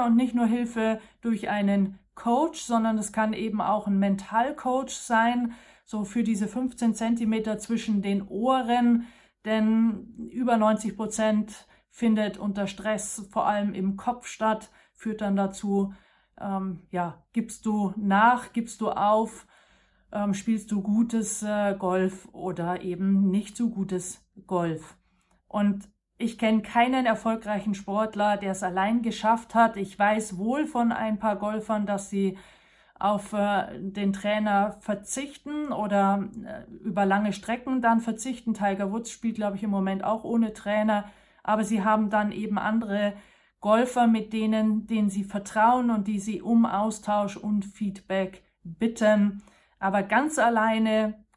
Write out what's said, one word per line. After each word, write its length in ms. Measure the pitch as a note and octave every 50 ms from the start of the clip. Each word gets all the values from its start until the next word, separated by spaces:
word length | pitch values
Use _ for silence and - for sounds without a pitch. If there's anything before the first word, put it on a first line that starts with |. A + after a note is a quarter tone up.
| B3
und 100 | A#3+ A3+
nicht 200 | A#3+ C4 A#3+ A#3
nur 100 | A#3+ A#3
Hilfe 540 | G#3+ A#3 A#3+ A#3+ A#3 - A#3 G#3+ A3 A3 A3 - - _ _
durch 280 | - A#3 A3+ G#3 - -
einen 500 | G#3 G#3 G3+ G3 G3+ G3+ F#3+ G3 - - _ _ -
Coach, 460 | - - A#3 A#3+ C4+ D#4+ E4+ - -
sondern 360 | - - A#3 A3+ A3 A3+ A3
es 160 | G#3+ G#3+ - -
kann 200 | A3 A3 G#3+ A3
eben 280 | - A3+ A3 G#3+ G#3
auch 260 | - - G#3+ G#3+ -
ein 100 | G3+ G3 G3
Mentalcoach 880 | G3+ G3 G3 G3 - - G#3 A3+ B3 C#4+ D4+ - - B3+ B3+ C4+ C4+ C4+
sein, 640 | - - - - A#3 A3 A3+ A#3+ B3 B3 A#3+ A#3 - - - - - _ _
so 180 | - A3 G#3+ G3
für 200 | - - A#3+ G#3+
diese 240 | A3+ A3 G3 G#3+
fünfzehn 460 | - - B3+ C4 A#3+ - - A#3+ A3+ A3
Zentimeter 640 | - A3+ A3+ A#3+ A#3 A#3 G#3+ A3 A3 G#3+ A3 G#3+
zwischen 440 | G#3+ - - A#3 A3 - A3+ G#3 G3
den 260 | F#3 G3 G3+ G3 G3
Ohren, 800 | - - G3+ A#3 C4 C4 C4 A#3 A3+ A#3+ B3 A#3+ A#3+ A#3+ A#3 - - - - _ _ _ _ -
denn 840 | A3 A3 A3 A3 A3 A3 A3 A3+ A3+ G#3 F#3 - - - - A3+ -
über 260 | - B3 B3 B3 A#3
neunzig 400 | A3 G#3+ G#3+ G#3+ G#3 - G3+ -
Prozent 680 | - A3 G#3+ - - A3 A3 G#3+ G#3+ G#3 - - - - _ _ _ _ _
findet 480 | _ - A#3+ A3+ G#3+ G#3+ G#3 G3 G3
unter 300 | - G3+ G3+ G3 G3+ G3
Stress 600 | G3 - - F#3+ G#3+ G#3+ G3+ - - - A3 G3+ -
vor 160 | - A3 -
allem 260 | - G#3+ G#3 G3+ G3+ -
im 220 | F#3+ F#3+ G3 G3
Kopf 320 | - - B3 A#3+ A#3+ -
statt, 420 | - - - A3 A3 G#3+ G#3+ - - _ _ _ _ _
führt 280 | - - A3 G#3 -
dann 140 | G#3+ G3 G3
dazu, 580 | G3 G3 F#3+ G3 - - G3+ G3 G3 G3 G3 G3 - _ _ _ _ _ _ _ -
ähm, 440 | - G3+ G3 F#3+ F#3+ F#3+ F3 - - _
ja, 320 | - F3+ F3 E3+ - - _ _ -
gibst 320 | A#3 A3+ - - - -
du 280 | A3 G#3+ G#3 G3+ F#3 F#3+
nach, 560 | A3 G3+ G3 G3 G3+ A3 A#3+ B3 A#3+ - - -
gibst 280 | A#3 A#3 - - -
du 80 | G#3+ -
auf, 580 | - - G3+ G#3 G#3+ A3 A3+ - - - - _ _ _ _ _ _ _ _ _ _ _ _ _
ähm, 220 | - G#3 G#3 G3+ F#3+
spielst 380 | - - A3+ A3 G#3 - -
du 100 | G#3+ G3
gutes, 600 | G3 G#3+ G#3 A3+ A3+ A#3 A#3 A3+ G#3 - - -
äh, 340 | G#3 G#3 G#3 G#3 G3+ G3+ G3
Golf 500 | G3 G3 F3+ F#3 F#3 F#3 F#3 F#3+ - - - -
oder 480 | - F#3 F#3 E3+ E3+ E3+ F3 F3+ -
eben 500 | - F3+ F3 E3+ G3 G3 G3 F#3+ G3+ F#3
nicht 240 | F#3 G#3+ G3+ - -
so 140 | - A#3 A#3
gutes 600 | - G3 F#3+ G3 F#3 F3+ F3 - - - _ _ _ - -
Golf. 520 | - F#3 F3 E3+ E3 D#3+ D#3 - - - _ _ _ _ _ _ _ _ _ _
Und 420 | _ - G#3 G3+ G3+ G3 G3+ - - _ _ _ _ _
ich 200 | - A#3 A3+ -
kenn 240 | - A3+ A3 A3 G#3+
keinen 440 | G#3 - - A#3+ A#3+ B3+ C4 C4 B3
erfolgreichen 680 | A3+ G#3+ A3 - A3+ A3+ A3 - G#3 G#3+ F#3+ G3+ G#3+ F#3+
Sportler, 640 | - - G3+ G3 G#3+ A3 G#3+ G#3 G#3 G#3 G#3 G#3
der 140 | G3 G3 F#3+
es 100 | F#3 F#3+
allein 400 | G3 F3+ F3+ F#3+ F#3+ G#3+ A#3 A#3+
geschafft 540 | A3+ A3+ G#3+ - - G#3+ A#3 A#3 A#3 - -
hat. 220 | A3+ A3+ A3+ A3+
Ich 200 | G3+ F#3+ - -
weiß 400 | - G3+ G#3+ G#3+ A3 G#3+ - F#3
wohl 300 | F3 G3+ A3+ C4 D4+ D4+
von 240 | D#4 - A#3+ A#3 A#3
ein 260 | - - A3+ A3 G#3+
paar 200 | G3+ A3 A3 G3+
Golfern, 480 | G3+ G#3 G#3 A3 G#3+ G#3+ - A3 G#3 G3+
dass 240 | G3+ G3+ G3 - -
sie 280 | G3+ G3 G3 F#3+ F#3+ - - - - _ _ _ _ _ _ _ _ -
auf, 320 | - G3+ G#3 G3 G3+ -
äh, 480 | A3 G#3 G3+ G#3 G3+ F#3 - - - -
den 320 | F#3+ F#3+ G3 G#3 G3+ G3
Trainer 640 | G3 G3 - G#3 G#3+ G#3+ G#3+ G#3 G3+ G3 G3+ G#3 G#3 -
verzichten 880 | - - G3+ G3+ - - - C4 C#4+ C#4 - - - C#4+ D4+ D4+ D4+ C#4
oder, 580 | F3+ D#3+ G#3+ G3+ G3+ G3+ G3 G3 G3+ G3+ F3+ - - - -
äh, 240 | B1+ - - - - - - -
über 220 | A3 E3+ G3+ G3+
lange 260 | G3 G3 G#3 G#3+ G#3
Strecken 500 | F#3+ - - G#3+ A#3 A#3+ - C4+ C4 B3+
dann 200 | A#3 A3+ A#3 A3+
verzichten. 520 | A#3 A3+ A3+ - - C4 B3 - - A#3 G#3
Tiger 380 | G3 G3+ G3+ G3 G3+ G3+ F#3+
Woods 200 | G#3+ A#3 A3+ -
spielt, 260 | - - - A3+ A3
glaub 180 | G#3+ G#3 G3+ G3
ich, 80 | G3 A3
im 60 | G#3
Moment 340 | G3 G3 F#3+ F#3+ G3 F#3+ -
auch 220 | - A3 A3+ -
ohne 260 | - A#3 A#3 A3+ G#3+
Trainer. 540 | G#3+ - - G3+ G#3 G#3+ G#3+ A3 G#3 G#3 G3+ - - _ _ _ _ _
Aber 220 | - G#3 G#3+ A3 G#3+
sie 220 | G#3+ A3+ G3+ F#3+
haben 240 | A3 G#3+ A3 G#3+ G3
dann 240 | G#3+ G#3 G#3 G#3 -
eben 260 | G3 G#3+ G#3+ G#3 -
andere 540 | - G#3+ A3 A3+ A3 G3+ G3 G#3 G3+ G#3 G3+ - - _ _ _ _ _ _ _
Golfer, 460 | - G#3 A3 A#3 B3+ B3+ - B3 A#3+
mit 260 | A3+ A3+ A3 G#3+ - A3
denen, 540 | A3 A3 G#3+ A3 A3 G#3+ G#3+ G#3+ A3 G3+
denen 220 | - A3+ G#3+ G#3+ G3
sie 140 | F#3+ G#3 G3
vertrauen 680 | - - G3+ G3+ - - A3 A3 A#3 B3 B3+ A#3+ A#3+
und 180 | A3+ G#3 G3
die 120 | A3 G#3+ G3
sie 220 | G3 A3 G#3 -
um 240 | - A3 A#3 A#3 A3+
Austausch 720 | - - G3+ G#3+ A3 G#3+ - - G#3 G#3 G#3 G3+ G3+ G3+
und 260 | - - G#3 G#3 G3+ G3
Feedback 800 | - - - G#3+ G3 G3 - - - F#3+ G3 F#3+ F#3 - - _ _ _ _ -
bitten. 800 | F3 E3 - A3+ A3 A3+ - A3 G#3+ G#3+ G#3 G3+ G3+ G3 - - - - _ _ _ _ -
Aber 240 | G3 G3 G3 G3+ F3+
ganz 340 | G3 G#3+ A#3+ C#4+ D#4 -
alleine 840 | C4+ A3 A#3+ A#3 A3 A3 A3+ A3 A3 A3 A3 G#3+ A3 A3 G#3+ G#3+ - - _ _